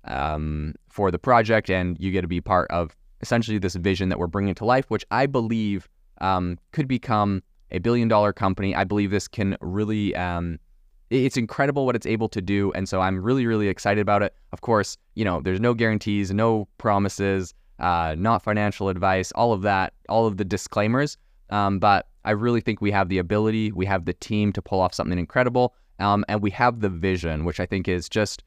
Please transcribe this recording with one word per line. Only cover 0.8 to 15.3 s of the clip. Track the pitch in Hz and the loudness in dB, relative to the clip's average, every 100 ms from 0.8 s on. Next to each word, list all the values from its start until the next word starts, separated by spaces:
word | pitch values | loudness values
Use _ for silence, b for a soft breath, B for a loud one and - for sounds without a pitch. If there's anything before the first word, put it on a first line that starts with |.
| _ | _
for | - 98 | -2 -2
the | 87 | 0
project, | - 120 110 110 - | 4 4 6 2 2
and | 92 90 82 | 0 0 -2
you | 95 | -2
get | 92 | -2
to | 87 | 0
be | 87 | -4
part | - 90 - | 2 0 2
of | 85 82 - - - | -2 -4 -8 -20 -16
essentially | - 117 113 107 | -2 0 0 -2
this | 92 | -2
vision | 90 92 92 92 | 0 0 2 0
that | 90 | 0
we're | 87 | -2
bringing | 101 98 87 | -2 -2 0
to | 104 | 2
life, | 127 - | 0 0
which | 107 - | -6 -2
I | 113 | 0
believe, | 139 135 113 113 107 98 - _ _ - | 0 0 -2 -2 -2 -4 -6 _ _ -6
um, | 92 92 90 87 _ | 0 0 -2 -6 _
could | - 135 | -6 -2
become | 123 - 107 101 95 _ _ _ | -2 0 0 2 -2 _ _ _
a | 92 | -4
billion | 113 120 113 | 0 2 4
dollar | 107 104 | 4 4
company. | - 98 95 98 | 2 -2 0 -2
I | 85 | 0
believe | 95 104 101 | 0 0 2
this | 101 - | 0 -2
can | - 98 90 | -4 -2 -2
really, | - 98 107 110 101 | -4 -4 -2 -2 -2
um, | - 90 87 85 82 _ _ _ _ _ | -2 -4 -4 -4 -8 _ _ _ _ _
i-, | |
it's | 131 131 139 | 0 2 0
incredible | 113 - 139 139 131 | -4 0 0 2 0
what | 120 | 0
it's | - | 0
able | 110 113 | -2 0
to | 107 | -2
do. | 90 101 98 | 0 0 2
And | - 98 | -2 -4
so | 95 | 0
I'm | 92 95 | 0 0
really, | 101 135 117 | 0 0 2
really | 110 101 | 2 0
excited | 90 104 104 | 0 0 2
about | 101 101 | 2 2
it. | 101 - - | 2 -4 -16
Of | - | -10
course, | - 107 95 - _ | 2 2 2 -8 _
you | - | -4
know, | 104 | -2